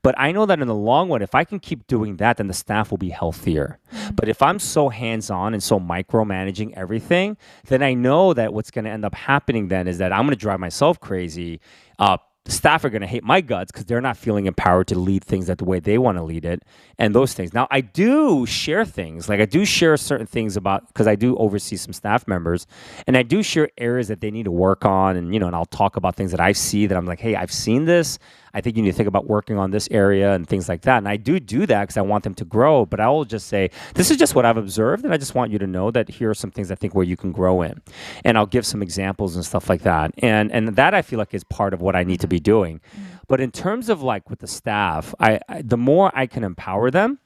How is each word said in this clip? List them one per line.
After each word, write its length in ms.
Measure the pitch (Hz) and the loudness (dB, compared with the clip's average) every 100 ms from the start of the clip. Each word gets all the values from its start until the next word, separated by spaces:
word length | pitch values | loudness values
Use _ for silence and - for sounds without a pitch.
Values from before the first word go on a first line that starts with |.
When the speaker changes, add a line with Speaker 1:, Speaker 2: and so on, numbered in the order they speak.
Speaker 1:
but 120 | 131 127 | 2 2
I 140 | 139 | 0
know 140 | 190 214 | 2 2
that 140 | 170 | 2
in 80 | 127 | 0
the 60 | 107 107 | -2 2
long 180 | 139 185 | 2 2
run, 120 | 131 | -2
if 120 | 98 | 0
I 100 | 131 | 0
can 140 | 165 196 - | 0 -6 -8
keep 180 | 131 - | -10 -4
doing 300 | 120 107 90 | -2 -2 0
that, 160 | 110 117 | 2 2
then 100 | 101 | -2
the 60 | 92 | -6
staff 260 | - 104 104 | -2 -2 -2
will 80 | 95 | -4
be 120 | 92 | -6
healthier. 680 | - 82 80 - 78 69 - _ | -4 -6 -2 -2 -2 -2 -8 _
Speaker 2:
Mm. 220 | 220 208 - | -12 -4 -2
Speaker 1:
But 120 | 107 | -2
if 140 | 113 | 2
I'm 160 | 139 196 | 2 2
so 280 | - 160 143 | -2 0 0
hands-on 680 | 110 120 113 104 95 101 | -2 -4 -4 -4 -4 -2
and 80 | 110 | -2
so 160 | - 104 | 0 0
micromanaging 920 | 87 87 92 113 107 92 95 92 110 | 0 -6 0 0 0 -2 -4 -6 -8
everything, 640 | - 92 110 - 175 202 208 - - - | -8 -6 -6 0 0 0 -6 -18 -20 -2
then 120 | 131 | 2
I 120 | 139 | 2
know 380 | 127 127 151 190 | 2 4 6 4
that 180 | 131 110 | 4 0
what's 160 | 107 - | -4 -6
gonna 200 | - 107 | -8 -8
end 140 | 107 | -6
up 100 | 107 | -6
happening 540 | - - 143 - 117 95 | -6 0 0 0 -4 -2
then 180 | 92 90 | -2 -2
is 100 | 87 | -2
that 140 | 92 | 0
I'm 120 | 95 139 | 2 0
gonna 100 | 120 | 0
drive 240 | 107 95 | -2 -4
myself 380 | 90 - 147 - | -6 2 2 2
crazy. 600 | - 95 87 80 85 82 _ - _ - | -4 -6 -6 -8 -10 -12 _ -20 _ 0
Uh, 180 | 101 92 _ _ | 2 2 _ _
the 80 | - | -8
staff 320 | - 147 160 | 0 2 2
are 60 | 139 | 0
gonna 180 | 107 98 | -4 -4
hate 160 | 117 | -6
my 160 | 104 180 | 2 2
guts 320 | 143 98 95 | 2 -6 -6
'cause 120 | - 98 | -12 -4
they're 140 | 120 131 | -2 -2
not 80 | 113 | -4
feeling 300 | 117 104 95 | -2 0 0
empowered 400 | 90 90 90 92 | 0 2 2 2
to 100 | 90 | -2
lead 280 | 90 98 | 0 -2
things 240 | - 95 90 | -2 -4 -4
that 100 | 90 | -4
the 60 | |
way 160 | 90 92 | -2 -2
they 180 | 98 110 | 0 2
wanna 240 | 127 92 | 2 0
lead 220 | 80 82 | -6 -6
it 180 | 82 90 _ _ _ - | -6 -8 _ _ _ -2
and 160 | 110 | 2
those 200 | 107 135 | 4 2
things. 180 | - 87 | -2 -4
Now, 140 | 113 127 | -2 0
I 80 | 139 | 0
do 680 | 113 - 220 285 294 151 117 | -2 0 2 4 4 2 0
share 380 | - - 175 | -4 -2 -2
things. 440 | 226 - 85 82 90 | -2 -6 -10 -10 -2
Like, 120 | 104 | 0
I 60 | 104 | 2
do 180 | 147 | 2
share 320 | 208 - 165 151 | 0 2 4 2
certain 320 | - 135 110 | 0 -4 -4
things 280 | 120 110 98 | -4 -2 -2
about, 380 | 95 98 _ | -2 -2 _
'cause 140 | - 110 | 0 2
I 80 | 104 | 4
do 180 | 123 - | 2 2
oversee 360 | 110 101 - | 0 -2 -8
some 180 | 98 - | -10 -10
staff 360 | 92 104 117 - | -10 -2 -2 0
members, 400 | 90 82 87 - - - - - | -4 -2 -4 -6 -20 -20 -10 2
and 80 | 127 | 2
I 80 | |
do 180 | 117 185 | 2 0
share 260 | 202 160 151 - | 0 0 0 -2
areas 280 | 120 127 104 | -2 -2 -2
that 140 | 104 | -6
they 100 | 107 | -6
need 140 | 110 | -6
to 80 | 101 | -2
work 320 | 87 92 95 | 2 4 4
on, 320 | 104 95 95 90 | 2 4 4 2
and, 180 | 85 | -2
you 60 | 107 | -2
know, 80 | 90 | 0
and 80 | 85 | -2
I'll 160 | 82 - | -6 0
talk 140 | 101 - | 0 0
about 180 | 92 | -4
things 160 | - 95 | -2 -4
that 100 | 87 | 2
I 120 | 87 | 2
see 340 | 101 - 104 104 | 2 -2 0 2
that 100 | 92 | 0
I'm 80 | 90 | -2
like, 60 | 87 | -6
"Hey, 160 | 113 | -4
I've 160 | 101 90 - - | -4 -4 -6 -2
seen 180 | 120 160 | 0 4
this. 300 | 175 143 - _ _ _ | 2 2 -8 _ _ _
I 60 | 101 | -8
think 140 | 120 110 | -4 0
you 60 | |
need 100 | 104 | 0
to 40 | 90 | 2
think 120 | 104 | 0
about 180 | 98 - | 0 0
working 320 | 104 - 104 | -2 -2 -4
on 120 | 95 | -2
this 140 | 104 - | -2 -2
area," 420 | 110 98 98 101 | 2 4 4 2
and 140 | 95 82 | 0 -2
things 180 | 98 87 | -4 -4
like 140 | 85 | -4
that. 160 | 131 123 | 2 2
And 100 | 101 | 0
I 80 | 104 | -4
do 220 | 104 180 | -2 -2
do 260 | 107 117 196 | -2 -4 2
that 220 | 107 101 | 0 0
'cause 80 | - | -2
I 20 | 98 | 0
want 120 | 104 | 0
them 100 | 104 | -2
to 100 | 90 | -10
grow, 420 | 85 107 139 147 98 | -4 2 4 4 2
but 140 | 104 | 0
I 80 | 113 | 2
will 160 | 151 123 | 0 -2
just 220 | 110 - | -8 -4
say, 200 | 101 95 - - | -2 -2 -4 -8
"This 160 | - 185 | 0 2
is 60 | 285 | 4
just 180 | 277 | 4
what 120 | 127 117 | 4 4
I've 100 | 113 | 2
observed, 480 | 98 101 110 196 | -2 -2 0 0
and 80 | 262 | -2
I 60 | 165 | -2
just 160 | 139 | -2
want 160 | 127 117 | -4 -2
you 60 | 104 | -2
to 80 | 95 | -4
know 240 | 92 101 | -2 0
that 180 | 120 107 | 0 -4
here 220 | - 113 | -4 -4
are 40 | |
some 180 | 107 101 | -2 -6
things 180 | - 92 | -8 -8
I 60 | 92 | -6
think 180 | 101 | -2
where 100 | 98 | 0
you 120 | 90 90 | 0 -2
can 140 | 95 | -4
grow 280 | 87 90 92 | 0 2 2
in." 220 | 82 - - - - - | 0 -6 -20 -20 -18 -2
And 140 | 131 113 | 2 4
I'll 80 | 104 | 4
give 180 | 123 | 0
some 160 | 110 110 | -2 -4
examples 520 | 95 95 95 95 98 87 | -4 -4 -4 -2 -4 -4
and 80 | |
stuff 240 | 82 90 - | -4 -4 0
like 140 | 90 | 0
that. 300 | 101 80 78 - | 2 2 0 0
And, 280 | 120 107 107 | 2 2 2
and 160 | 110 110 101 | 0 0 4
that 180 | 151 | 4
I 80 | 196 | 2
feel 160 | - 117 | -2 -6
like 160 | 104 | -4
is 100 | 98 | -6
part 300 | - - 98 | -10 -4 -2
of 80 | 92 | 0
what 120 | 90 92 | 0 0
I 80 | |
need 160 | 90 87 | 0 -2
to 80 | 80 | 0
be 80 | 87 | 0
doing. 400 | 78 110 87 80 | 4 2 2 -6
Speaker 2:
Mm-hmm. 220 | _ - 190 180 - | _ -18 -18 -18 -2
Speaker 1:
But 120 | 131 | -2
in 100 | 127 | -2
terms 380 | - 180 233 226 | -4 -4 -4 -2
of, 120 | 185 | -2
like, 280 | 131 101 - | -2 -4 -6
with 100 | 120 | -14
the 60 | - | -12
staff, 680 | - - 104 95 78 - - | -8 -2 0 0 -2 -6 2
I, 200 | 110 107 - | 2 2 -2
I, 140 | - | -12
the 140 | 131 120 | -2 0
more 320 | 127 160 190 | 4 6 4
I 120 | - 127 | 2 -4
can 180 | 127 | -4
empower 460 | 101 85 - 95 120 | -6 -8 -6 0 2
them 280 | 160 226 277 | 2 0 -2